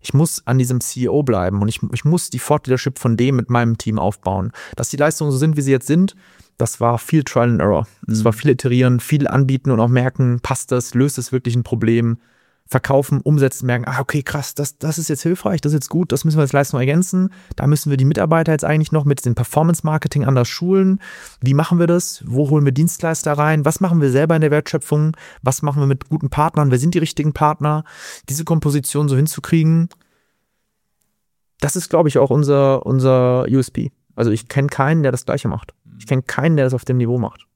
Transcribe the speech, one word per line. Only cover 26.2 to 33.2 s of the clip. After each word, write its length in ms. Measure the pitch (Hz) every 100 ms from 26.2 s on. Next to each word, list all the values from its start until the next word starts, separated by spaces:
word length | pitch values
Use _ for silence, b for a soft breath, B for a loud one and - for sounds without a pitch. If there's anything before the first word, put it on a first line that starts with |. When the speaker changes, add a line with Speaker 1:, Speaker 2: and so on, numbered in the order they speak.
| 139
Speaker 1:
Partnern? 420 | - 151 160 143
Wer 80 | 127
sind 140 | 151
die 60 | 175
richtigen 340 | 156 - 151
Partner? 520 | 147 151 156 147 151 156 B B B -
Diese 160 | 143
Komposition 640 | 160 165 151 143 135 143 147
so 80 | 131
hinzukriegen, 720 | 156 - - 165 156 165 170 _ _ _ _ _ _ _ _ _ _ _ _ _ _ _ _ _
das 140 | 147
ist, 140 | 185 -
glaub 180 | 165 160
ich, 120 | 131
auch 100 | 135
unser, 560 | 139 143 139 135 135
unser 600 | - 131 131 131